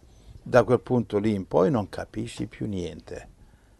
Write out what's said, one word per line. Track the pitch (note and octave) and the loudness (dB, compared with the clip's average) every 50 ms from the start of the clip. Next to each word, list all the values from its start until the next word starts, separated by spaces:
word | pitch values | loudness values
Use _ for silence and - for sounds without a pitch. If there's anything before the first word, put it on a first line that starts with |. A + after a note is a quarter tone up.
| - - - - - - - - - | -8 -18 -20 -20 -20 -20 -20 -18 -4
da | - A#2 B2 A2+ | 2 4 4 6
quel | G#2+ B2 A2+ | 6 4 0
punto | - - B2+ B2 A2+ G2 - G#2 | 2 2 0 0 0 0 0 0
lì | G2+ A2 G#2+ | 0 0 0
in | G2 F#2 | -2 -2
poi | - - D3 F3+ F#3 | 0 2 4 4 4
non | D3 A2+ G2+ F2 | 2 0 -2 -4
capisci | - - F2 - - G#2+ A2+ A#2 - - A#2 | -8 -12 -12 -10 -8 -8 -8 -8 -8 -10 -10
più | A2+ - - C3 | -10 -8 -8 -8
niente, | A#2 G2+ F#2 E2+ D#2+ E2 - - - - - - - - _ - - - _ _ _ _ - | -6 -4 -4 -6 -6 -8 -12 -14 -16 -16 -16 -16 -18 -20 _ -20 -20 -20 _ _ _ _ -20